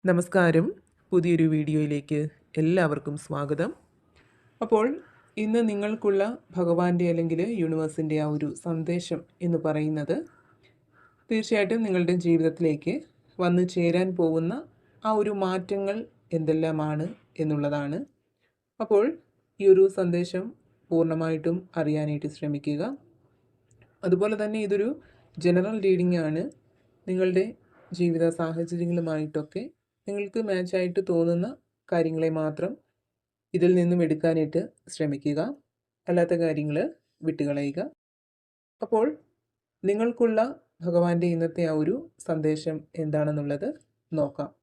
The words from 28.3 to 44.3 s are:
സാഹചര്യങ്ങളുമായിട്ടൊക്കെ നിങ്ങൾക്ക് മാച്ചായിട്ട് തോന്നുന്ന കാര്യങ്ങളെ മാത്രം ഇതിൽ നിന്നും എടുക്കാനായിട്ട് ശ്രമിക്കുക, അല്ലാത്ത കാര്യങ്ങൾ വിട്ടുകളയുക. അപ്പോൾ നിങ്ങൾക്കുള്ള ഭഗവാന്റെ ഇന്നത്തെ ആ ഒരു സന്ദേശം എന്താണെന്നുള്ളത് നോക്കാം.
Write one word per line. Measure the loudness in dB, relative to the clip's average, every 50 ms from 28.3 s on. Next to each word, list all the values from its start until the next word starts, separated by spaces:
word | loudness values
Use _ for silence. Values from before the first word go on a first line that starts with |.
| 2 0
സാഹചര്യങ്ങളുമായിട്ടൊക്കെ | -4 -4 -2 -4 -4 -4 -2 -4 -2 0 0 -2 -2 -2 -2 -2 -4 -4 -4 -6 -6 -4 -8 -10 -10 -10 _ _ _ _ _ _ _
നിങ്ങൾക്ക് | -8 -6 -6 -6 -4 -4 -4 -2
മാച്ചായിട്ട് | -2 -2 -2 -2 -2 -2 0 0 0 0 -2 0 2
തോന്നുന്ന | 2 2 2 2 2 0 -2 -4 -6 -14 _ _ _ _ _ -2
കാര്യങ്ങളെ | 0 0 2 2 0 0 0 0 0
മാത്രം | 0 -2 -2 -2 -4 -6 -6 -6 -10 _ _ _ _ _ _ _ _ _ _ _ _ _ _ 0
ഇതിൽ | 4 4 6 6
നിന്നും | 6 4 4 4 2 2
എടുക്കാനായിട്ട് | 2 2 2 2 2 2 2 0 0 0 -2 -2 -2 _ _ _ -20 -6
ശ്രമിക്കുക, | -4 -4 -2 -2 -2 -2 -2 -2 -2 -2 -4 -6 -12 _ _ _ _ _ _ _ _ _
അല്ലാത്ത | 0 2 2 4 2 2 0
കാര്യങ്ങൾ | 2 0 0 -2 -2 -2 -2 -2 -2 -4 -6 _ _ _ _ _ -4
വിട്ടുകളയുക. | -4 -2 -2 -2 -2 -2 -2 -4 -4 -4 -6 -8 -8 _ _ _ _ _ _ _ _ _ _ _ _ _ _ _ _ _ _ -4
അപ്പോൾ | 0 2 2 2 0 -2 -6 _ _ _ _ _ _ _ _ _ _ _ _ 0 0
നിങ്ങൾക്കുള്ള | 2 2 0 0 2 2 2 2 4 2 0 0 -4 -12 _ _ _ _ -6
ഭഗവാന്റെ | 0 2 2 4 4 2 2 2 2 2
ഇന്നത്തെ | 0 0 -2 0 -2 -2 0
ആ | 2 0 0
ഒരു | 0 0 -2 -6 -12 _ _ -6
സന്ദേശം | -4 -2 0 2 0 0 0 -4 -6 -6 -6 -10 _ -8 -6 -4
എന്താണെന്നുള്ളത് | 0 0 0 0 0 0 -2 -2 -4 -4 -4 -4 -6 -8 -8 _ _ _ _ _ _
നോക്കാം. | -2 -2 -2 -2